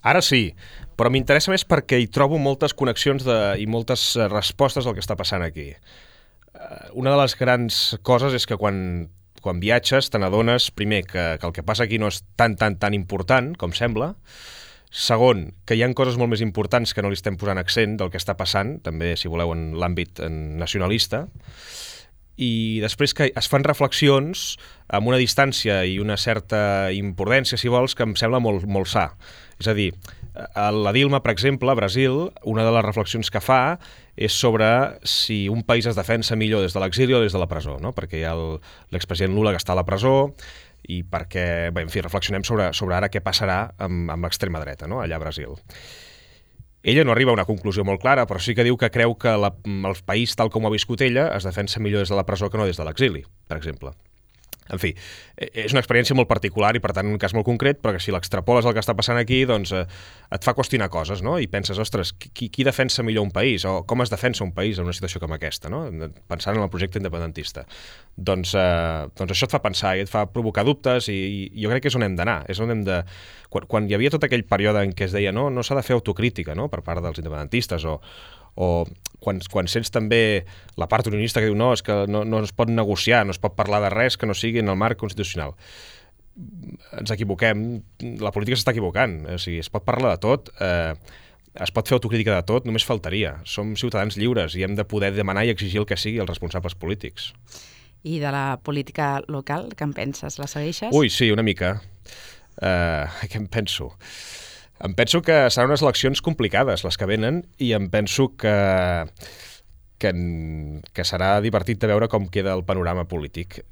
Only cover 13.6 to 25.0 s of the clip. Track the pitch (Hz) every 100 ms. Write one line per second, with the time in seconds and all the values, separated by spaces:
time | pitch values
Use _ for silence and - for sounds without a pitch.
13.6 | 87 82 120 107 147 202 - - - -
14.6 | - - _ - - 117 123 110 78 -
15.6 | - 113 123 127 131 120 120 110 110 98
16.6 | 98 123 113 - 101 98 - 92 101 95
17.6 | 90 - 107 107 95 92 - 95 92 98
18.6 | 101 156 - 80 85 85 85 82 85 82
19.6 | 80 80 85 87 85 - 80 78 78 78
20.6 | 82 101 92 110 - 113 170 - - -
21.6 | - - - - - - - - 127 113
22.6 | 110 110 107 - 143 - 143 - - 139
23.6 | 143 147 143 - 147 139 147 190 - -
24.6 | - - - 101